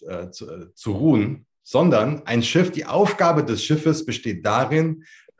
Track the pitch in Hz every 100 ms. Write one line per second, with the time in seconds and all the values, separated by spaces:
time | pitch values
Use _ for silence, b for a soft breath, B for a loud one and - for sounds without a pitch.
0 | 82 90 90 - - 85 85 - 113 98
1 | 156 120 104 139 - _ - 127 175 117
2 | 117 151 - 117 117 165 180 - - 156
3 | 202 - 175 156 127 110 - 156 156 156
4 | 139 - 117 87 101 113 143 156 165 160
5 | b b b _